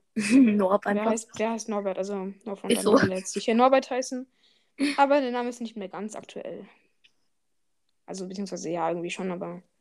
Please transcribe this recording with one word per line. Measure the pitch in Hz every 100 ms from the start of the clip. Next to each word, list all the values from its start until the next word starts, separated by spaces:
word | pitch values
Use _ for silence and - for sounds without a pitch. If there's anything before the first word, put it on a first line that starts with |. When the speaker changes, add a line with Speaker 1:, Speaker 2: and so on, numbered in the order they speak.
Speaker 1:
<laughs> | _
Norb | - 208 254 240 208 185 202
Speaker 2:
Der | 202
Speaker 1:
einfach. | 208 220
Speaker 2:
heißt, | 226 - -
der | 220
heißt | 226 220
Norbert, | 202 202 185
also | 196 202 190 196
Norb | - 196
von | -
Speaker 1:
Ist | 226
Speaker 2:
der |
Speaker 1:
so. | 202 214
Speaker 2:
Name | 190
lässt | 185 190
sich | 202 220
ja |
Norbert | 226 262 262 262
heißen. | 254 254 254 262 _ _ _ _ - 277 277
Aber | 277 285
der | 254
Name | 247 247
ist | 240
nicht | 226 220
mehr | 190
ganz | 170 214 -
aktuell. | - - - 175 190 _ _ _ _ _ _ _ _ _ _ _ _ _ -
Also, | 185 185
beziehungsweise | 190 196 180 160
ja, | 170 165
irgendwie | 175 175
schon, | 180 185
aber | 180 175 175 - _